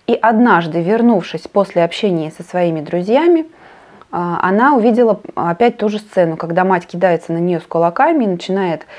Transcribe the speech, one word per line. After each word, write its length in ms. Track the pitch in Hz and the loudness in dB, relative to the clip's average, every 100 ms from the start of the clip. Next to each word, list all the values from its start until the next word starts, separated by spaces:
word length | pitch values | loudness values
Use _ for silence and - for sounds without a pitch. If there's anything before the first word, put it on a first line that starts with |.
| - | -4
и 60 | |
однажды, 680 | 233 220 220 247 175 165 170 | 0 2 4 4 2 0 -2
вернувшись 680 | 170 226 240 202 - 160 - | 0 2 2 2 -2 -10 -4
после 340 | 202 196 175 | -2 0 0
общения 480 | 170 - 208 170 156 | -2 -2 -2 -2 -4
со 120 | - | -10
своими 400 | 170 185 175 160 | -8 -2 -2 -2
друзьями, 640 | 151 175 185 254 339 330 320 - - - - - - | -4 -4 0 2 4 2 -2 -14 -20 -20 -20 -20 -10
а, 280 | 175 175 170 | -6 -4 -2
она 320 | 185 202 269 | 0 2 4
увидела 460 | 269 226 226 226 208 - | 4 2 4 2 0 -4
опять 420 | - 170 170 240 - | -6 -4 0 0 0
ту 120 | 208 | -4
же 100 | 208 | -4
сцену, 380 | - 190 165 160 | -4 0 0 -2
когда 280 | 170 170 | -4 -2
мать 220 | 185 180 - | 0 0 -2
кидается 460 | 175 185 165 - | -2 0 0 -2
на 60 | 165 | -2
нее 220 | 175 165 | -2 -2
с 40 | |
кулаками 600 | - 165 170 175 302 320 | -4 0 0 2 0 2
и 20 | 214 | 0
начинает 600 | 175 - 190 185 151 - | -4 -4 -2 -2 -4 -10